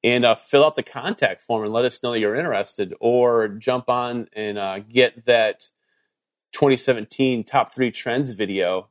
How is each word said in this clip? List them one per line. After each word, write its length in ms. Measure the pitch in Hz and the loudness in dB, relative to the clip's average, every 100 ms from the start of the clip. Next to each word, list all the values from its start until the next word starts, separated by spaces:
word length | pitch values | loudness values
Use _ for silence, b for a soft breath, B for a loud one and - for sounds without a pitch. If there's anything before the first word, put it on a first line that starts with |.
and, 200 | 117 123 | 2 2
uh, 100 | 120 | 2
fill 300 | 110 - 143 | 2 2 4
out 120 | 151 147 | 4 2
the 60 | |
contact 600 | - 135 147 226 117 92 | -10 -8 -8 -2 -2 -2
form 220 | _ 113 | _ -4
and 80 | 107 | -2
let 120 | 110 | 0
us 180 | 123 - | -2 -2
know 100 | 123 | -4
you're 220 | 117 104 | -2 0
interested, 600 | 117 170 104 101 - 95 - | -2 -2 -4 -4 -6 -6 -2
or 480 | 117 123 123 117 107 | 0 4 4 2 0
jump 400 | 101 120 127 123 | -4 -2 -2 -2
on 400 | 123 123 120 113 | -2 -2 -6 -8
and, 240 | 107 107 104 | -8 -8 -6
uh, 220 | 98 95 | -6 -8
get 440 | 107 120 123 123 | -2 2 2 2
that 460 | 117 120 110 - - _ _ _ _ _ _ _ _ | 2 4 4 -2 -14 _ _ _ _ _ _ _ _
twenty 240 | - 143 131 | 0 2 2
seventeen 680 | - 120 107 - 135 123 | 2 -2 -2 -2 -2 -2
top 280 | 104 139 117 | -2 -2 -2
three 180 | - 123 | -2 -4
trends 400 | - 127 120 139 | -2 -4 -2 -4
video 560 | 101 101 95 90 92 92 | -4 -4 -2 -2 -2 -6